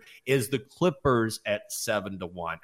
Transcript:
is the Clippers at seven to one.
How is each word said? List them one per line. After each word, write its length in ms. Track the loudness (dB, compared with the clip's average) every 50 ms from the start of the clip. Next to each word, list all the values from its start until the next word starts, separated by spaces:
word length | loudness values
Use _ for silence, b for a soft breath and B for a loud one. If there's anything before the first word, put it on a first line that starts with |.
| B B B B B
is 240 | 2 2 2 2 0
the 100 | -2 -4
Clippers 800 | -4 -6 -4 0 0 0 0 2 2 4 4 4 4 2 -2 -4 -2
at 260 | -2 -2 -2 -4 -8
seven 480 | -10 -6 -2 -2 -2 -2 -2 -4 -8 -8
to 60 | -10
one. 300 | -10 -8 -8 -8 -8 -8 -6